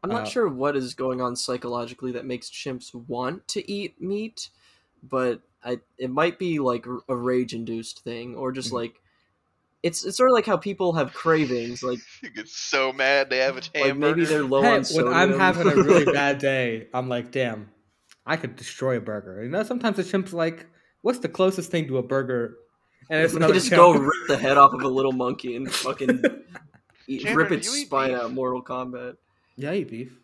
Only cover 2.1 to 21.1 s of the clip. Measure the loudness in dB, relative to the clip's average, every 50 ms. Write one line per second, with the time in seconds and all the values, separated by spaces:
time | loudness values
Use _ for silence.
2.1 | -6 -6 -6 -8 -8 -8 -8 -12 -14 -12 -10 -8 -8 -10 -12 -14 -18 -18 -10 -8
3.1 | -6 -4 -4 -4 -6 -8 _ _ -8 -8 -6 -6 -8 -6 -6 -8 _ _ -8 -6
4.1 | -4 -4 -6 -8 _ -14 -16 -16 _ _ _ _ _ _ _ _ _ _ -16 -6
5.1 | -4 -2 0 0 -2 -4 _ _ _ _ _ -8 -8 -8 _ _ _ _ -8 -6
6.1 | -2 0 0 0 0 _ -4 -4 -2 0 0 0 0 -2 -4 -8 -12 -12 -6 -6
7.1 | -6 -4 -2 0 0 0 0 -2 -6 -10 -8 -8 -8 -8 -8 -10 -16 -14 _ -12
8.1 | -12 -12 -12 -12 -12 -8 -8 -6 -6 -6 -8 -6 -6 -6 -6 -6 -10 _ _ _
9.1 | _ _ _ _ _ _ _ _ _ _ _ _ _ _ -4 -4 -4 -2 -8 -6
10.1 | 0 2 4 4 6 4 4 2 0 0 0 -4 -4 -2 0 0 2 0 0 -2
11.1 | -4 -4 2 2 4 4 4 0 0 -4 -4 -6 -8 -6 -6 -6 -6 -6 -8 -18
12.1 | -20 -18 -18 -16 -12 -12 -14 -12 -12 -12 -8 -2 0 0 0 0 0 0 2 2
13.1 | 4 2 2 2 0 0 0 0 0 -4 -10 -8 _ 0 0 0 2 2 2 2
14.1 | 2 2 2 2 2 0 0 2 2 4 4 6 4 4 0 0 0 0 2 2
15.1 | 4 4 4 4 4 4 4 2 4 4 2 4 6 6 6 8 6 6 6 4
16.1 | 2 2 2 2 0 2 0 0 2 2 0 -2 -2 -6 -8 -6 -6 -6 -4 -2
17.1 | -4 -6 -6 -6 -4 -2 -2 -2 -4 -8 -12 -18 _ _ _ _ _ _ _ _
18.1 | -20 _ _ -4 -4 -4 -4 -8 -12 -10 -16 -16 -10 -4 -2 -2 -2 -2 -4 -6
19.1 | -8 -8 -8 -12 -12 -10 -10 -6 -4 -4 -4 -2 -4 -2 -2 -2 -2 -2 -4 -2
20.1 | -2 -4 -4 -4 -4 -2 -2 -2 -2 -6 -16 -20 _ _ _ _ _ _ _ -2